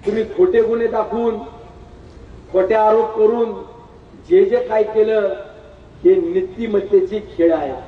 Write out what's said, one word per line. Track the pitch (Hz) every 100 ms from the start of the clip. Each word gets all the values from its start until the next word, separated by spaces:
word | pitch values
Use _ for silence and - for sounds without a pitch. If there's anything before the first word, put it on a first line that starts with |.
| 202
तुम्ही | 220
खोटे | 214 - 185 226
गुन्हे | 220 233 226
दाखवून, | 226 214 214 233 214 - - - - - - - - - - -
खोटे | 180 190 220
आरोप | 220 220 226 220
करून | 214 233 226 196 - - - - - - -
जे | 180 202
जे | 247
काय | 247 220
केलं, | 214 220 220 220 196 190 - - - - - -
हे | 175 190
नीतिमत्तेची | 170 185 185 - 226 202 190 202 180 214 202 -
खेळ | 170
आहे. | 160 143 131